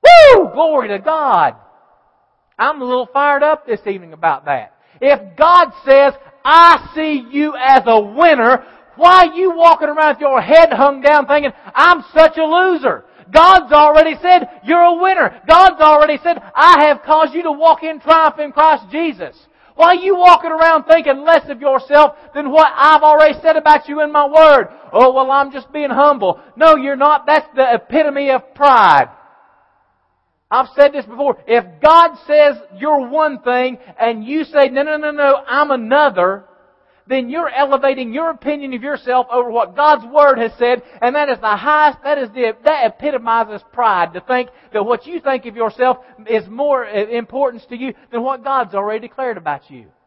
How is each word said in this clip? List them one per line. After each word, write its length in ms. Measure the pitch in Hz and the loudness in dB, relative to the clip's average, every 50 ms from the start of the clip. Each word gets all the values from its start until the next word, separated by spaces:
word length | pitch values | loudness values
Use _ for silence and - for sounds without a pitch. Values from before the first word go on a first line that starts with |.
| - | 8
Woo! 460 | 587 698 679 622 571 508 415 339 - | 8 8 8 8 8 6 4 2 -2
Glory 380 | - 247 320 320 311 277 233 208 | -4 -4 -4 -2 -2 -4 -4 -4
to 100 | 202 196 | -8 -8
God. 560 | 196 302 320 320 302 269 220 175 156 131 113 _ _ _ _ _ _ _ _ _ _ _ _ _ _ _ _ _ _ _ _ - | -6 -6 -4 -4 -2 -2 -2 0 -2 -2 -4 _ _ _ _ _ _ _ _ _ _ _ _ _ _ _ _ _ _ _ _ -6
I'm 240 | 214 269 302 294 | -6 -6 -6 -6
a 40 | 262 | -8
little 220 | 247 254 254 247 247 | -8 -6 -6 -8 -6
fired 300 | _ 277 285 294 285 277 | _ -4 -2 -2 -2 -2
up 240 | 294 302 311 302 _ | -2 -2 -2 -4 _
this 140 | - 226 202 _ 208 | -10 -10 -10 _ -12
evening 240 | 196 190 175 165 | -12 -12 -14 -20
about 340 | 160 156 165 165 147 135 _ | -18 _ -6 -6 -6 -6 _
that. 300 | 147 143 127 107 87 _ _ _ _ _ _ | -8 -8 -8 -8 -14 _ _ _ _ _ _
If 380 | 247 277 285 214 208 190 170 - | -2 -2 -2 -2 -4 -20 _ -2
God 340 | 294 330 359 359 339 277 - - _ | 0 2 4 2 2 0 -4 -16 _
says, 280 | 269 269 277 277 277 277 - _ - _ _ _ | 2 2 4 4 2 -2 -6 _ -20 _ _ _
"I 480 | 269 302 330 339 339 330 - - - - | 2 4 6 6 6 4 2 -2 -12 -10
see 320 | 311 311 311 302 277 240 233 | -8 -6 -6 -6 -8 -10 -10
you 240 | 262 285 302 302 285 247 | -6 -6 -6 -6 -6 -6
as 260 | 254 269 269 269 180 | 0 2 2 2 2
a 160 | 233 226 220 | 2 0 0
winner," 640 | 208 202 208 262 330 339 311 254 226 233 262 - - _ _ _ _ _ _ - | 0 -2 -4 0 2 2 2 2 2 0 0 0 -2 _ _ _ _ _ _ 2
why 300 | 302 349 359 370 370 320 | 2 4 6 6 4 2
are 60 | 311 | 0
you 220 | 339 370 381 339 | -4 -4 -4 -2
walking 320 | 330 330 339 330 320 311 302 | 2 2 2 2 2 -2 -6
around 280 | 294 311 311 302 285 | -4 -2 -2 -2 -2
with 40 | - | -2
your 220 | 294 277 269 247 | -4 -2 -2 -2
head 320 | - 196 294 320 330 - 254 | -2 4 4 4 4 4 2
hung 260 | 202 269 285 277 269 | 0 -2 -2 -2 0
down 260 | 262 285 302 294 277 | 0 2 2 2 0
thinking, 280 | 285 277 294 285 262 - _ _ - _ | 0 -2 -2 -2 -6 -10 _ _ -10 _
"I'm 300 | 247 294 339 359 320 233 - _ | 0 2 2 2 0 -2 -6 _
such 240 | 311 320 320 320 320 | 2 2 2 2 -2
a 60 | 320 | -4
loser"? 640 | 302 320 349 370 381 359 311 262 247 165 113 - _ _ _ _ _ | -2 0 0 0 0 -2 -2 -4 -6 -6 -6 -12 _ _ _ _ _
God's 400 | 190 311 330 370 381 370 302 226 | 2 4 4 6 4 4 2 2
already 440 | 285 294 302 302 302 311 320 320 302 - | 2 2 4 4 4 4 2 2 -2 -6
said, 280 | - 359 370 349 269 - - - _ | 0 2 2 2 2 -4 -16 -20 _
"You're 160 | 214 320 349 | -2 0 2
a 140 | 349 349 349 | 2 2 2
winner." 460 | 330 359 381 381 370 285 196 - - _ 190 | 0 -2 -2 0 0 -2 -4 -6 -10 _ 2
God's 320 | 320 349 381 381 349 277 | 4 4 4 4 2 2
already 380 | 311 302 302 294 302 311 302 269 | 2 4 4 4 2 0 -2 -4
said, 240 | - 349 339 - - - _ | -4 -6 -6 -6 -8 -12 _
"I 340 | - 294 339 349 294 294 302 | 2 4 4 4 4 4 0
have 160 | 294 - - | 0 -2 -2
caused 300 | - 311 311 320 294 254 | -2 0 0 0 -2 -4
you 100 | 330 349 | -8 -8
to 80 | 330 294 | -8 -6
walk 300 | 285 311 330 311 - 320 | -2 0 0 0 0 -4
in 180 | 320 311 302 | -14 -14 -12
triumph 380 | _ 294 320 320 320 302 302 302 | _ 0 0 2 2 0 -2 -6
in 120 | 302 294 | -12 -10
Christ 380 | 269 294 302 320 311 - - 185 | -2 0 0 0 0 -2 -6 -12
Jesus." 560 | 196 302 339 330 254 180 175 135 _ _ _ _ _ _ _ _ _ | -10 -8 -8 -8 -8 -10 -16 -18 _ _ _ _ _ _ _ _ _
Why 140 | - 320 339 | 0 2 2
are 60 | 359 | 2
you 220 | 349 370 381 403 359 | 0 0 -4 -2 2
walking 340 | 359 359 349 - 339 330 | 4 4 4 4 2 -6
around 320 | 320 320 320 330 330 311 - | -2 0 0 2 2 0 0
thinking 400 | - 320 330 320 302 269 269 285 | 0 0 0 2 -2 -6 -4 0
less 240 | 320 330 302 - - | 0 0 0 -2 -6
of 140 | 285 226 | -16 -6
yourself 560 | 277 285 262 254 262 - 285 294 302 294 294 _ _ _ _ | -4 -4 -4 -4 -4 0 2 2 2 2 0 _ _ _ _
than 180 | 277 294 277 | -10 -10 -2
what 180 | 269 311 311 285 - | 2 2 2 2 0
I've 260 | - 269 302 311 302 | 0 2 2 2 4
already 380 | 302 302 302 294 311 311 294 - | 4 2 4 4 4 2 0 -2
said 160 | - 320 311 | -2 -2 -2
about 320 | 311 302 302 302 294 302 - | 0 2 2 2 2 2 -8
you 140 | 294 302 | -6 -6
in 100 | 302 302 | -6 -2
my 140 | 302 302 294 | -2 -2 -2
Word? 420 | 277 294 311 320 311 294 269 208 - - - - - | 2 2 4 4 6 4 2 0 -4 -12 -20 -20 -6
"Oh, 220 | - 202 254 254 262 | 0 2 2 2 2
well, 180 | 262 269 262 | 0 -2 -2
I'm 220 | 269 277 277 277 269 | -2 -2 -4 -4 -8
just 180 | 277 233 _ | -18 -20 _
being 180 | _ 302 294 277 | _ -8 -8 -6
humble." 520 | 262 262 285 294 294 254 202 185 170 - _ _ _ 226 | -2 0 0 0 0 0 -2 -4 -6 -6 _ _ _ 0
No, 180 | 302 320 311 | 2 2 2
you're 220 | 294 262 277 285 262 | 2 0 -8 -6 -2
not. 280 | 277 294 302 285 - | 0 0 0 -2 -2
That's 220 | - 302 311 - _ _ | -2 -2 -2 -2 _ _
the 200 | 269 262 254 233 | -4 -2 0 -2
epitome 560 | 226 - _ 240 302 311 302 285 277 277 277 | -4 -4 _ -4 -2 -2 -2 -4 -6 -4 -4
of 220 | 262 262 262 _ _ | -4 -4 -6 _ _
pride. 540 | _ 285 285 262 233 208 180 151 143 127 117 _ _ _ _ _ _ _ _ _ _ _ _ _ _ _ _ _ _ _ _ _ _ _ _ _ _ _ _ | _ 2 2 4 4 4 4 2 2 0 -2 _ _ _ _ _ _ _ _ _ _ _ _ _ _ _ _ _ _ _ _ _ _ _ _ _ _ _ _
I've 180 | - 247 269 - | -4 -4 -4 -4
said 220 | _ - 285 285 | _ 2 2 2
this 140 | 285 294 233 | 2 -4 -12
before. 320 | 202 240 233 285 285 240 _ _ | -12 -12 -8 -6 -6 -6 _ _
If 180 | - 226 240 202 185 170 156 | -2 -2 -2 -2 -4 -18 _
God 360 | - 302 320 339 339 330 294 - _ | 2 4 4 4 4 2 -2 -10 _
says 320 | - 294 302 294 285 277 - - _ - | -2 0 2 2 2 0 -4 -16 _ -18
you're 320 | 190 233 302 302 285 262 240 | -10 -4 -4 -4 -4 -4 -6
one 320 | 269 311 311 302 277 240 | -6 -4 -4 -4 -6 -8
thing 380 | _ 247 247 247 254 254 254 - _ _ - - | _ -4 -4 -4 -4 -6 -8 -12 _ _ -8 -6
and 260 | 220 233 233 220 214 | -6 -6 -6 -8 -12
you 180 | 226 285 311 302 | -10 -8 -8 -8
say, 260 | - - 294 277 262 | -4 -2 -2 -2 0
"No, 120 | 254 269 | -2 -6
no, 160 | 285 311 302 302 | -6 -6 -6 -8
no, 140 | 302 302 | -8 -8
no, 320 | 294 294 285 277 277 277 - - | -6 -4 -2 -2 -2 -2 -4 -6
I'm 220 | 240 277 302 294 | -4 -4 -2 -2
another," 760 | 277 254 226 220 262 294 302 277 208 180 175 185 196 202 _ _ _ _ _ _ _ _ _ _ _ _ _ | -4 -8 -4 -4 -2 0 0 0 -2 -2 -4 -4 -4 -8 _ _ _ _ _ _ _ _ _ _ _ _ _
then 240 | _ 254 269 254 233 | _ -6 -6 -6 -8
you're 200 | 262 330 339 285 | -10 -8 -8 -8
elevating 640 | - 254 277 269 277 269 269 277 269 262 254 233 220 | -4 -4 -4 -2 -2 -2 -2 -4 -4 -4 -10 -10 -10
your 160 | 277 330 330 | -8 -8 -8
opinion 440 | 320 - _ 269 294 285 285 269 254 | -8 -8 _ -10 -10 -8 -10 -14 -14
of 100 | 240 208 | -12 -12
yourself 420 | 285 294 - _ 247 247 254 247 247 | -12 -12 -12 _ -6 -4 -4 -4 -4
over 180 | 233 247 247 240 | -4 -6 -6 -4
what 260 | 220 233 220 - 185 | -4 -6 -6 -6 -4
God's 300 | - 294 302 302 277 208 | -2 0 0 0 -2 -4
Word 320 | 233 269 302 294 285 269 226 | -6 -2 0 2 2 0 -2
has 140 | 233 226 - _ | -4 -8 -6 _
said, 240 | 240 240 247 240 247 _ _ - | -4 -4 -4 -4 -8 _ _ -6
and 140 | 226 240 262 | -6 -4 -4
that 120 | 294 294 285 | -4 -4 -6
is 120 | 254 - | -6 -6
the 160 | - 214 208 | -4 -6 -6
highest, 420 | 202 196 285 302 302 302 294 277 _ _ | -4 -2 -2 0 0 0 0 -2 _ _
that 160 | 277 294 285 | -6 -6 -6
is 100 | 262 214 | -6 -10
the, 240 | 202 254 247 226 220 226 _ | -8 -6 -6 -6 -6 _ _
that 220 | 302 311 294 254 | -2 -2 -2 -4
epitomizes 800 | 220 - _ - 294 285 262 233 233 226 233 226 208 214 202 _ _ _ | -6 -6 _ -10 -8 -8 -8 -6 -4 -4 -4 -4 -6 -10 -18 _ _ _
pride, 400 | - 240 220 202 180 170 165 165 | -4 -2 -2 -2 -2 -4 -6 -8
to 80 | 180 | -16
think 280 | _ - 254 254 247 247 _ _ _ _ _ | _ -8 -6 -6 -6 -10 _ _ _ _ _
that 100 | 214 208 | -8 -4
what 240 | 220 247 - _ 294 | -4 -6 -6 _ -14
you 120 | 349 339 | -16 -10
think 280 | _ 277 262 254 254 240 | _ -6 -8 -6 _ -14
of 80 | 208 | -10
yourself 420 | 233 226 220 - - 247 254 254 - _ _ _ _ 214 214 | -8 -8 -8 -6 -4 -4 -4 -4 -6 _ _ _ _ -10 -6
is 200 | 233 220 170 185 | -6 -6 -6 -8
more, 380 | 214 240 285 294 277 262 240 | -10 -8 -4 -4 -4 -4 -6
uh, 220 | 208 208 208 208 214 | -6 -8 -8 -8 -6
importance 580 | 233 240 233 _ - 262 285 262 240 226 _ | -8 -10 -10 _ -8 -6 -6 -6 -6 -10 _
to 100 | _ 247 | _ -16
you 200 | 226 254 269 220 _ _ _ | -14 -14 -14 -14 _ _ _
than 100 | - 233 | -12 -10
what 220 | 233 262 269 254 226 | -8 -8 -10 -8 -8
God's 320 | 277 269 269 240 190 180 | -6 -6 -6 -6 -6 -8
already 320 | 202 196 208 214 226 220 240 | -8 -8 -8 -10 -10 -12 -14
declared 300 | _ - 262 254 226 185 | _ -10 -10 -10 -10 -10
about 340 | 165 156 147 139 _ _ | -10 -12 -12 -12 _ _
you. 160 | 143 123 110 95 _ _ _ | -20 -20 -20 _ _ _ _